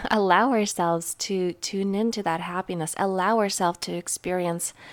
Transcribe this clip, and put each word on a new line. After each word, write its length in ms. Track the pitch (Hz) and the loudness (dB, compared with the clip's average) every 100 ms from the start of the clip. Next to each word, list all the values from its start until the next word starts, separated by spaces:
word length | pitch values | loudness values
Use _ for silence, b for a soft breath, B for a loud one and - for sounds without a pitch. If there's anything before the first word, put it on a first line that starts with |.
<laughs> 60 | - | 0
allow 420 | 220 190 180 247 | 2 6 6 6
ourselves 640 | 233 208 - 170 170 - | 2 0 0 0 0 -2
to 400 | - - 190 180 | -8 -4 -2 -2
tune 400 | 170 - 196 196 | -4 -6 -2 -2
into 280 | 196 226 220 | 0 0 0
that 200 | 190 165 | -2 -4
happiness, 520 | 175 180 190 180 160 - | -4 -6 -4 -4 -4 -2
allow 400 | 196 190 185 226 | 0 2 2 4
ourselves 400 | 202 - 180 175 | 2 2 0 0
to 160 | - | -6
experience 800 | 175 - - 180 180 175 170 - B B | -6 -6 -6 -2 -2 0 -2 -6 B B